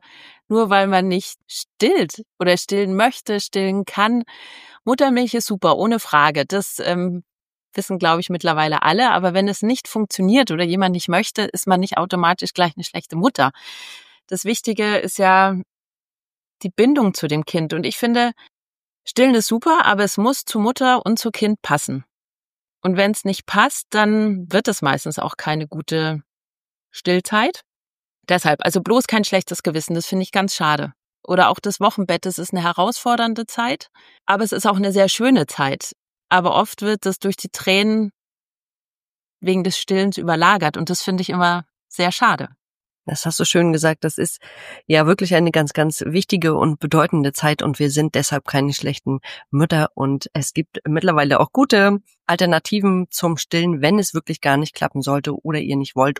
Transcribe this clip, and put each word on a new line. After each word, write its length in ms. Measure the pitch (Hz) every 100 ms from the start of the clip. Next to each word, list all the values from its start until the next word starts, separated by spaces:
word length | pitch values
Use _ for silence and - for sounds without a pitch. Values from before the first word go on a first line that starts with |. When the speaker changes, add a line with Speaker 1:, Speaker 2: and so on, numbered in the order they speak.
| _ - - - -
Speaker 1:
nur 220 | 220 220
weil 180 | 196 196
man 200 | 185 190
nicht 300 | 185 - - -
stillt 800 | - - - 233 359 170 - - -
oder 180 | 175 175
stillen 380 | - 202 196 190
möchte, 440 | 240 - - 208
stillen 460 | - 196 190 196 190
kann. 380 | - 214 240 233 - - - - -
Muttermilch 520 | - 254 277 247 247 233
ist 120 | -
super, 300 | 196 170 147
ohne 220 | 208 233
Frage. 460 | - 151 147 151 135
Das, 340 | 196 190 -
ähm, 440 | - 175 180 175 - _ _ _ _ -
wissen, 240 | - 185
glaub 200 | 170 165
ich, 100 | 180
mittlerweile 540 | 175 170 156 156 151
alle. 280 | 151 185 247
Aber 220 | 175 185
wenn 140 | 175 202
es 140 | 294
nicht 260 | 214 262 -
funktioniert 640 | 220 208 - 185 254 254
oder 120 | 160
jemand 300 | 175 185 190
nicht 160 | 180 -
möchte, 340 | 175 214 -
ist 240 | 208 - -
man 120 | 185
nicht 180 | 196 -
automatisch 560 | 180 180 170 180 180
gleich 200 | - 175 165
eine 80 |
schlechte 320 | 165 170 - 165
Mutter. 360 | 233 - 135 - - - - - - _ -
Das 180 | 185 196
Wichtige 520 | 233 - 202 208 208
ist 200 | - -
ja 380 | 190 185 190 185 - _ _ _ _ _ _ _ _ _
die 60 | 185
Bindung 440 | - 240 294 208
zu 140 | - 156
dem 180 | 151 151
Kind. 280 | 175 156
Und 120 | 160 -
ich 120 | -
finde, 340 | 233 240 240 - _ _ _ _ _ _ -
stillen 300 | - 262 240
ist 120 | -
super, 380 | 226 330 330 -
aber 180 | 202
es 140 | 202 -
muss 280 | 220 277 -
zu 140 | 220
Mutter 460 | 214 262 262 254 -
und 120 | 226
zu 120 | 226
Kind 300 | - 208 214
passen. 440 | - 147 - 135 - _ _ _ _ _ _ _
Und 160 | 185 185
wenn's 280 | 202 214 196
nicht 200 | 190 -
passt, 420 | 202 247 - -
dann 600 | 214 214 214 214 196 175
wird 160 | 190 220
es 140 | 196
meistens 380 | 147 139 - 151
auch 180 | 151 -
keine 300 | - 156 151
gute 560 | 151 - 160 160 156 - _ _ _ _ _ _
Stillzeit. 720 | - - 180 - 214 262 - _ _ _ _ _ _ -
Deshalb, 360 | 180 165 151
also 180 | 185 185
bloß 260 | 170 240 -
kein 160 | 220
schlechtes 400 | 208 190 - 175
Gewissen, 300 | - 156 -
das 140 | 170 -
finde 160 | 190
ich 80 | 185
ganz 240 | 202 190 -
schade. 380 | 160 147 147 - _ _
Oder 260 | - 180 180
auch 100 | 185
das 200 | 202 -
Wochenbett, 460 | 202 - 185 170 185
das 140 | 170
ist 140 | 175
eine 100 | 185
herausfordernde 840 | 170 175 196 - 247 240 226 220 220
Zeit, 440 | - 240 294 - _ _ _ -
aber 180 | 196
es 80 | 214
ist 140 | - 214
auch 120 | 196
eine 140 | 202
sehr 180 | 196 190
schöne 360 | - 247 254 143
Zeit. 480 | - 139 139 - - _ _ -
Aber 240 | 185 175 -
oft 260 | 214 -
wird 240 | 202 214 190
das 140 | 190
durch 160 | 196 -
die 140 | -
Tränen 640 | - - 190 208 220 208 _ _ _ _ _ _ _ _ _ _ _ _ -
wegen 240 | 180 185 180
des 120 | -
Stillens 400 | - 190 196 185
überlagert 600 | 170 160 175 202 156 170
und 120 | 165
das 120 | 180
finde 200 | - 185
ich 80 | 185
immer 360 | 180 175 175 156 _ _
sehr 240 | - 180
schade. 340 | - 233 175 135 _ _ _ _ _ -
Speaker 2:
Das 200 | 156 165
hast 140 | -
du 60 | 160
schön 280 | 180 170
gesagt. 320 | 160 160 156 160
Das 120 | -
ist 220 | 175 - - - - - -
ja 220 | 156 156
wirklich 280 | 196 185 170
eine 160 | 170
ganz, 220 | 160 147
ganz 300 | - 156 - -
wichtige 500 | 170 - 190 160 151
und 240 | 156 151
bedeutende 540 | 151 160 160 165 143
Zeit 280 | - 151 151
und 180 | - 135
wir 120 | 147
sind 240 | 147 151 -
deshalb 300 | 143 143 -
keine 260 | 139 139
schlechten 480 | 139 143 139 - 135 - - -
Mütter 400 | 139 160 165 151
und 360 | - 135 139 -
es 220 | 156 135
gibt 260 | - 156 - -
mittlerweile 540 | 156 185 151 143 139
auch 100 | 156
gute 480 | 254 269 214 202 202 _ _ -
Alternativen 800 | 175 180 160 - 208 196 185 180
zum 260 | - 175 160
Stillen, 460 | - 170 175 156
wenn 180 | 147 208
es 140 | 190
wirklich 260 | 165 - 160
gar 160 | 147 139
nicht 180 | 151
klappen 280 | - 151 139
sollte 320 | 135 143 143 143
oder 240 | 156 151
ihr 160 | - 139
nicht 220 | 135 131
wollt 220 | 135